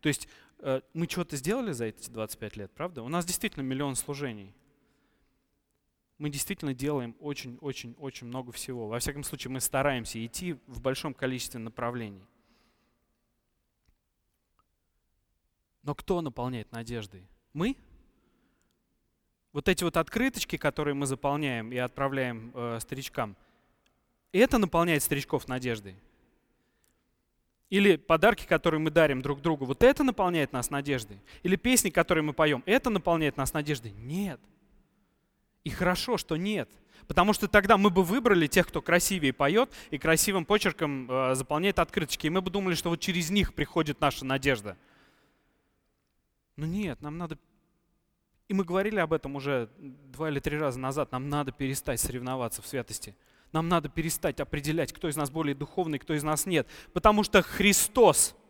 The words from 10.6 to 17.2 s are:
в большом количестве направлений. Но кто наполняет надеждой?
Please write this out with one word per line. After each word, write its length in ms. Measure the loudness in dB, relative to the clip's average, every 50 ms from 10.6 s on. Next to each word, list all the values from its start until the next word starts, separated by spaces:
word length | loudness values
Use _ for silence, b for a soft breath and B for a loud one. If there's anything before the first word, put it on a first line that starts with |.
| _
в 140 | -16 -16 -6
большом 340 | -4 -4 -4 -2 -6 -10 -8
количестве 460 | _ -4 -4 -4 -4 -8 -8 -10 -10
направлений. 640 | -12 -12 -8 -6 -6 -4 -4 -6 -8 -10 -12 -16 -20 _ _ _ _ _ _ _ _ _ _ _ _ _ _ _ _ _ _ _ _ _ _ _ _ _ _ _ _ _ _ _ _ _ _ _ _ _ _ _ _ _ _ _ _ _ _ _ _ _ _ _ _ _ _ _ _ _ _ _ _ _ _ _ _ _ _ _ _ _ _ _ _
Но 120 | -8 -8
кто 260 | -8 -2 -2 -2 -2
наполняет 520 | -2 -4 -6 -6 -6 -6 -4 -6 -10 _ -10
надеждой? 540 | -12 -10 -8 -8 -8 -8 -10 -14 -20